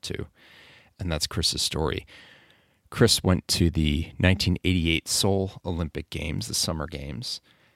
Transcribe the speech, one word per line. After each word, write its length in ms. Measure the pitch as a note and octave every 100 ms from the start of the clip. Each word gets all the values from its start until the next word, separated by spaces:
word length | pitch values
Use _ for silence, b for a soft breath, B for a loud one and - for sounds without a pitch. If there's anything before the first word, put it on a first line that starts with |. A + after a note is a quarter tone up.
to. 240 | - - - B B B B B B -
And 100 | F2
that's 160 | D#2+ -
Chris's 360 | - - -
story. 440 | - D#2 D#2 - - B B B B B B B B
Chris 340 | - A#2+ -
went 240 | F#2 F2+ -
to 220 | - E2+
the 420 | E2 D#2 D2 - -
nineteen 360 | F2+ F#2+ - F2+
eighty-eight 460 | F2+ F2+ E2 D#2+ -
Seoul 520 | - G2+ G2 F#2+ -
Olympic 460 | F2+ E2+ D#2+ C#2+ -
Games, 360 | - D#2+ C#2 A2
the 80 |
Summer 320 | - - D#2 D2
Games, 540 | D2 C#2 F2+ B2+ - b b b